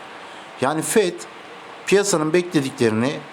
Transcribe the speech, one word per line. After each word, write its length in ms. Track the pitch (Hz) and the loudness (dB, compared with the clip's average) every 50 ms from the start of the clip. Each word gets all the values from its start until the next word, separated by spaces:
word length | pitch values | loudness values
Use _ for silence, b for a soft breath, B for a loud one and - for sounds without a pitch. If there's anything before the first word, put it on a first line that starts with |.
| B B B B B B B B B B - - | B B B B B B B B B B -6 -2
Yani 200 | 123 135 156 156 | 0 0 0 0
fed 320 | 147 - - 226 202 175 175 - - - - - - - - - - - - - - | -2 2 4 4 4 4 -2 -6 -14 -16 -16 -18 -18 -18 -18 -18 -18 -18 -16 -8 0
piyasanın 480 | - 180 202 196 - 175 160 151 156 160 | 4 4 4 4 4 2 2 2 4 2
beklediklerini, 840 | 180 175 175 - 156 135 135 127 - 120 110 107 110 120 139 - - - - | 2 2 2 0 0 0 0 0 2 2 4 4 2 0 0 -2 -4 -10 -10